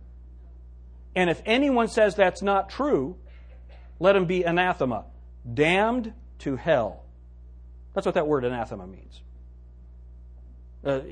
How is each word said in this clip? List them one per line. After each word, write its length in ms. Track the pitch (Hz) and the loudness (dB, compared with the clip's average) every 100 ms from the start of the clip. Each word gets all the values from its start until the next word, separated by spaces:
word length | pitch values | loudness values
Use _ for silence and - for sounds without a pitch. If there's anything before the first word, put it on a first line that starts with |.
| - - - - - - - - - - - | -20 -20 -20 -20 -20 -20 -20 -20 -20 -20 -6
And 140 | 185 180 | 0 0
if 140 | 160 | 0
anyone 440 | - 240 285 247 220 | 0 2 2 2 2
says 260 | 226 214 | 2 2
that's 280 | 196 185 - | 4 2 2
not 280 | 202 196 196 | 0 0 -2
true, 460 | - 285 185 135 185 - - - - - - - - | -4 0 0 0 -8 -18 -20 -20 -20 -20 -20 -18 0
let 160 | 175 196 | 4 4
him 80 | |
be 180 | 175 180 | 4 0
anathema, 600 | 170 170 180 175 131 107 - - - - 123 | 2 2 2 0 -2 -4 -8 -18 -20 -18 -6
damned 600 | 120 156 185 220 247 226 - - - | 0 2 4 2 0 -4 -12 -20 -10
to 160 | 147 127 | -6 -4
hell. 480 | 165 139 107 - - - - - - - - - - | 2 2 2 -6 -18 -20 -20 -20 -20 -20 -20 -20 -10
That's 120 | 196 190 | -4 -2
what 80 | |
that 120 | 175 151 | 0 2
word 180 | 147 | 0
anathema 420 | 123 123 110 104 92 | 0 -4 -6 -10 -14
means. 360 | 92 - - - - - - - - - - - - - - - - - - | -18 -20 -20 -20 -20 -20 -20 -20 -20 -20 -20 -20 -20 -20 -20 -20 -20 -20 -8
Uh, 160 | 143 135 - | -4 -4 -4